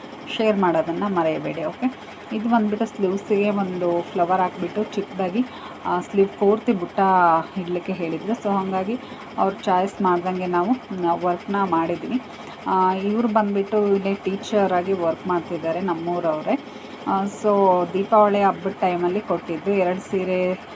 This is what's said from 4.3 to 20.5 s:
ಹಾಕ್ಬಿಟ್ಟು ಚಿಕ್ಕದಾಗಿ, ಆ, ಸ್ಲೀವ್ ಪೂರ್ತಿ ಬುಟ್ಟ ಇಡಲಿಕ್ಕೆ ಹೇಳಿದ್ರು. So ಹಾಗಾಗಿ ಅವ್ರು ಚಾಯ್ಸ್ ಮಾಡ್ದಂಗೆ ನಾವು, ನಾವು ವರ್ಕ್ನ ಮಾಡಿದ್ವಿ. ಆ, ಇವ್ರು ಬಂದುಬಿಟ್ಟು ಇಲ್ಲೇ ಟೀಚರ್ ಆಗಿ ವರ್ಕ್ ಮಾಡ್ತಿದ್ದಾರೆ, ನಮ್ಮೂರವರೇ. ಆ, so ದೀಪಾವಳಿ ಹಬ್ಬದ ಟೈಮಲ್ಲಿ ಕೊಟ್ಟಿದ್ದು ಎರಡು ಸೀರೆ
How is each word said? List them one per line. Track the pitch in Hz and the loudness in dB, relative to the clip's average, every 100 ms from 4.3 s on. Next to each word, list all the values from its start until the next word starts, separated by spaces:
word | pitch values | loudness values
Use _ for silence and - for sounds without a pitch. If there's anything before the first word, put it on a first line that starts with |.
| 185 | 2
ಹಾಕ್ಬಿಟ್ಟು | 180 - 175 208 | 0 -2 -6 -4
ಚಿಕ್ಕದಾಗಿ, | 214 - 196 185 185 202 254 - - - 185 | -4 -4 -6 -4 -2 0 -2 -4 -14 -8 -2
ಆ, | 180 | -2
ಸ್ಲೀವ್ | 190 202 196 | 0 2 2
ಪೂರ್ತಿ | - 202 220 240 | 4 4 4 2
ಬುಟ್ಟ | 196 175 - 190 185 175 160 156 196 | 0 0 2 4 6 6 6 2 -6
ಇಡಲಿಕ್ಕೆ | 175 180 185 | -4 -4 -4
ಹೇಳಿದ್ರು. | 180 165 160 180 | -4 -4 -4 -4
So | 240 208 | -2 0
ಹಾಗಾಗಿ | 196 190 190 190 247 - - - - | 0 0 -2 -2 -6 -8 -16 -10 0
ಅವ್ರು | 196 196 | 0 0
ಚಾಯ್ಸ್ | - 180 196 - | 0 2 2 0
ಮಾಡ್ದಂಗೆ | 190 175 185 185 180 | 2 2 0 -2 0
ನಾವು, | 175 180 254 - 190 | 0 2 0 -2 -4
ನಾವು | 175 170 175 | 0 0 0
ವರ್ಕ್ನ | 175 - 202 | -2 -2 -2
ಮಾಡಿದ್ವಿ. | 196 165 175 175 - 247 - - - - - | 0 0 0 -2 -4 -4 -6 -16 -16 -10 0
ಆ, | 190 185 | 2 2
ಇವ್ರು | 190 196 214 233 | 2 0 0 2
ಬಂದುಬಿಟ್ಟು | 214 208 202 196 214 208 196 | 2 2 0 0 2 2 2
ಇಲ್ಲೇ | 190 | 2
ಟೀಚರ್ | 196 190 196 - 214 190 | -2 -2 -4 0 2 2
ಆಗಿ | 180 185 | 2 0
ವರ್ಕ್ | 190 165 160 185 | 0 0 -2 -2
ಮಾಡ್ತಿದ್ದಾರೆ, | 175 160 165 165 165 | -2 -2 -6 -2 -2
ನಮ್ಮೂರವರೇ. | 190 165 170 175 170 156 170 262 - - - - - | -2 -2 -2 -2 0 -2 -2 -2 -4 -16 -16 -10 -4
ಆ, | 196 | -2
so | 202 202 214 202 196 180 175 | -2 -2 2 4 6 4 2
ದೀಪಾವಳಿ | 190 196 220 208 202 | -2 4 6 6 6
ಹಬ್ಬದ | 196 170 190 202 | 2 2 -4 0
ಟೈಮಲ್ಲಿ | 190 175 175 190 | 0 2 0 0
ಕೊಟ್ಟಿದ್ದು | - 170 - 160 196 | -2 -4 -2 -4 0
ಎರಡು | 202 180 185 | 2 2 0
ಸೀರೆ | - 190 185 185 180 | -2 -2 0 0 0